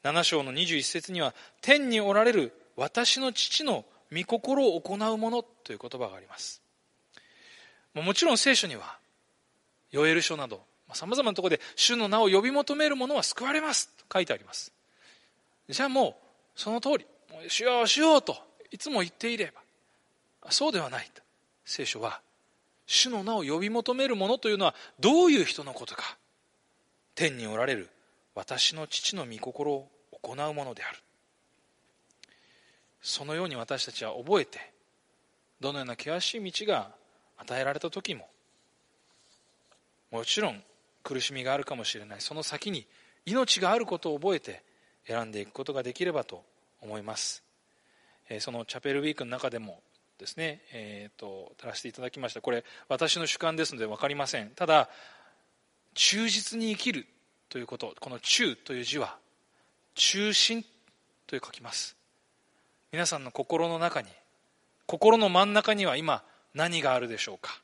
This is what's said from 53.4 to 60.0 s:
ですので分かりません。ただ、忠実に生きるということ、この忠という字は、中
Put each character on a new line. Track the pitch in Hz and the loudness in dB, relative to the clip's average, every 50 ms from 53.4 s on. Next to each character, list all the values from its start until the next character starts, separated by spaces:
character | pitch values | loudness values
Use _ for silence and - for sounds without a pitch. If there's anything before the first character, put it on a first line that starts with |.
| 175 165 160 | -2 -2 0
で | 160 160 | 0 -2
す | - 147 | -4 -2
の | 120 | -6
で | 113 | -6
分 | 107 104 | -6 -4
か | - - | -2 -2
り | 143 143 | -2 -2
ま | 143 139 | -2 -4
せ | 135 - 123 | -4 -4 -6
ん。 | 104 104 | -6 -8
た | - - 180 | -6 -4 4
だ、 | 170 156 151 120 - - - - - - - - - _ _ _ _ _ _ _ _ _ _ _ _ _ | 6 8 8 8 6 -4 -20 -20 -20 -20 -20 -20 -20 _ _ _ _ _ _ _ _ _ _ _ _ _
忠 | - - - 196 208 226 226 | 2 2 4 4 2 0 0
実 | 196 214 202 - 220 226 | 0 -2 -4 -6 -6 -4
に | 226 220 | -4 -4
生 | 214 - | -4 -2
き | - 254 | -2 -4
る | 202 135 110 _ _ _ _ _ _ _ _ _ | -4 -4 -8 _ _ _ _ _ _ _ _ _
と | - 127 | -10 -10
い | |
う | 120 | -10
こ | - 123 | -10 -10
と、 | - - 107 - - | -10 -10 -10 -10 -12
こ | - 135 | -14 -14
の | 127 117 | -14 -8
忠 | - - - - 247 170 120 | 0 2 2 4 2 0 0
と | - _ - | -4 _ -10
い | 135 123 | -8 -6
う | 123 | -6
字 | 117 135 147 | -4 -4 -4
は、 | 120 - - - _ _ _ _ _ _ _ _ _ _ _ _ _ _ _ | -4 -6 -8 -16 _ _ _ _ _ _ _ _ _ _ _ _ _ _ _
中 | - | 2